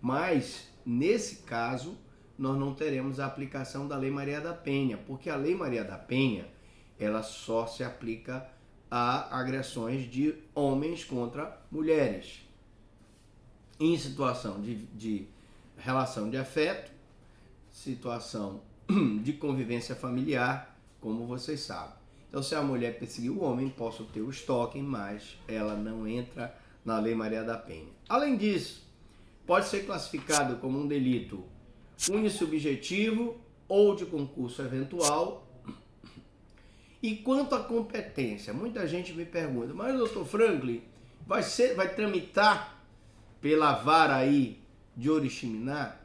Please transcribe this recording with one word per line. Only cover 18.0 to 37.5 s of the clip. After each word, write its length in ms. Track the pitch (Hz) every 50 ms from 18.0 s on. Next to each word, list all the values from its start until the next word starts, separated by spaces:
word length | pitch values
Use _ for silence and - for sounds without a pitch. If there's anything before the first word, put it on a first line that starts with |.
| - 123 117 117 - - - 113 101 98 95 101 - - - - - -
<clears throat> 340 | 180 202 165 123 104 107
de 120 | 110 131 151
convivência 600 | - - 147 135 131 127 110 120 120 117 - 131
familiar, 800 | - - 127 123 127 131 156 147 123 123 127 135 135 - - - - - - - -
como 260 | - 110 110 117 117 120
vocês 320 | 123 127 123 - 156 135
sabem. 380 | - - 101 82 - - - - - - - - - -
Então, 120 | - 143
se 140 | 135 - 160
a 60 | 156
mulher 360 | 147 139 131 120 120 117 113 -
perseguir 340 | 120 107 - - 117 123
o 100 | 156 196
homem, 280 | 185 143 120 123 131 135
posso 340 | 135 - 120 113 110 - 113
ter 160 | - - 107
o 80 | 107 123
stalking, 540 | 139 - - - 135 120 120 113 - 139 139
mas 540 | 143 135 113 101 98 104 107 - - - - - -
ela 280 | 113 110 104 107 107
não 320 | 104 107 110 113 113 110 107
entra 480 | 113 123 123 123 - 135 120 123 - - - - - - -
na 160 | 113 113 110
Lei 160 | 107 113 117
Maria 280 | 113 110 107 110 110 110
da 140 | 117 113 -
Penha. 320 | - - 82 80 78 - - - - -
Além 300 | 214 254 294 294 262 208
disso, 500 | 202 214 202 170 - - - - - - - - - - - - - - - - -
pode 200 | - 175 190 196 -
ser 180 | - 202 196
classificado 720 | - 196 165 - - - 147 127 - 160 147 139 127 123 117
como 220 | - 131 131 139
um 80 | 147 143
delito 560 | 147 143 131 127 127 117 104 - - 95 90 - - - - - - - - - - - - -
unissubjetivo 1300 | 190 214 220 208 202 - 175 160 156 156 143 151 139 - - - 180 196 208 226 220 220 240 240 233 - - - - - - -
ou 280 | 190 196 208 202 190
de 100 | - 180
concurso 560 | - 170 151 143 135 - - 127 120 123 -
eventual. 840 | 139 123 127 131 135 139 - 175 165 147 147 156 170 196 - - - - - - - - - - - - - - - - - - - - - - - - - - - - - - - - - -
E 140 | - 226 214
quanto 400 | 214 - 247 262 269 285 277